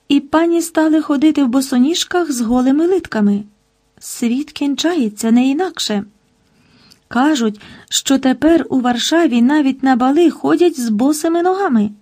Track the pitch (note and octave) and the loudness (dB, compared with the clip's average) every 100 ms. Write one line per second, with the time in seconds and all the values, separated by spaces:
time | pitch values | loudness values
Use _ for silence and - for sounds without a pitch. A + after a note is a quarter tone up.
0 | _ C#4 C#4 D#4 E4+ E4+ E4 D#4+ D#4 D#4 | _ -2 0 0 2 0 -2 0 2 0
1 | D4 C#4+ D#4 D4 C4+ C4+ C4 B3 C4 F4+ | 0 2 2 2 0 0 0 0 2 0
2 | - F4+ D#4+ A#3+ A3 B3 B3+ C#4+ E4+ F#4+ | -4 -4 -4 -4 -2 0 2 2 2 0
3 | - A3 G#3 G3+ - _ _ _ _ _ | -2 -2 0 0 -6 _ _ _ _ _
4 | - - A#3 B3+ D4+ - C#4+ C4+ D#4+ F4+ | -18 -6 -4 -2 -6 -6 -4 -2 -2 0
5 | A3 G#3+ A3+ A#3+ C4 C#4+ F#4 - - G#3 | -2 -2 0 2 2 0 -4 -6 -6 -6
6 | G#3 _ _ _ _ _ _ _ _ _ | -8 _ _ _ _ _ _ _ _ _
7 | _ A#3+ C#4+ D4 A3+ G#3 - - - - | _ -2 0 0 -2 -4 -18 -20 -8 -8
8 | - C4+ C4 B3+ D4+ E4+ - C4 A#3+ A#3+ | -2 0 0 0 2 2 0 -2 -2 -2
9 | - D#4+ D#4+ A#3+ A#3+ D4+ C4+ C4 C4 B3 | -2 0 2 2 2 2 0 0 0 2
10 | B3+ D4 E4+ - C4+ D#4+ F4 C4+ A#3 G#3 | 2 2 2 0 -2 2 2 0 -4 0
11 | C4+ D4+ E4 E4+ F4+ F#4+ F#4+ A#3 G#3 - | 0 0 -2 0 0 -2 0 0 0 -6